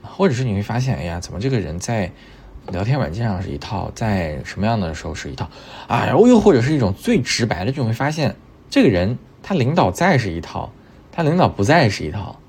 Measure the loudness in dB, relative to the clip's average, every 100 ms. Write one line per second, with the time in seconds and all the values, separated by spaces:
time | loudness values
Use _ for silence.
0 | -14 0 2 2 -2 -2 -2 -2 -2 -2
1 | -4 -6 -8 -4 -2 -2 -2 -6 -4 -2
2 | -4 -8 -20 -20 -20 -18 -8 -4 -2 0
3 | -2 -2 -4 -4 -6 -8 -8 -6 -6 -4
4 | -2 0 -2 -6 -10 -4 -2 0 -2 -6
5 | -8 -8 -10 -10 -10 -12 -20 -18 -4 -2
6 | 2 6 8 8 6 4 4 2 0 0
7 | 0 0 0 -2 -2 -2 -4 -2 -4 -2
8 | -2 0 -2 -4 -18 -20 -2 4 4 4
9 | 0 -4 -10 -20 -4 0 2 4 2 2
10 | 2 2 0 -6 -8 -10 -10 -14 -20 -20
11 | -12 -2 0 2 2 2 2 4 4 0
12 | -6 -8 -10 -14